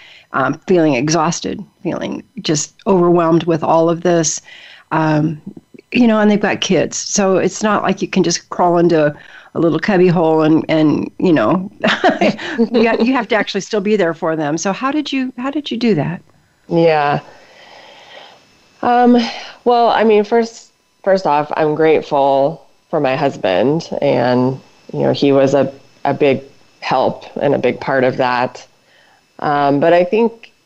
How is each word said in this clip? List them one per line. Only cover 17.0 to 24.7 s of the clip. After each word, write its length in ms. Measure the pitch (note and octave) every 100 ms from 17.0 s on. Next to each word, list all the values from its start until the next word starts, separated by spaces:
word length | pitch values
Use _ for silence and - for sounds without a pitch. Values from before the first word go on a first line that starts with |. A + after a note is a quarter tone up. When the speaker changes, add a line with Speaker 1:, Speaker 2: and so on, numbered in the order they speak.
| D3 D3 - - - - - - - - - - - - _ _ _ -
Speaker 2:
Um, 340 | A#3+ A#3+ B3 B3 A#3 - - -
well, 240 | - A#3+ A#3
I 160 | -
mean, 180 | A3 G#3+
first, 480 | G#3 A#3 A3+ - - _ _ _
first 240 | - F#3+ F3
off, 240 | D3 D3 -
I'm 180 | D#3
grateful 920 | D3+ D#3+ D3+ - D3 C#3 C#3 C#3 E3 _ _ -
for 100 | E3
my 160 | C#3 C3+
husband, 720 | C#3 - F#2+ F2+ A#2 D#3+ - -
and, 600 | C#3+ C3+ B2+ B2 B2+ C3+ -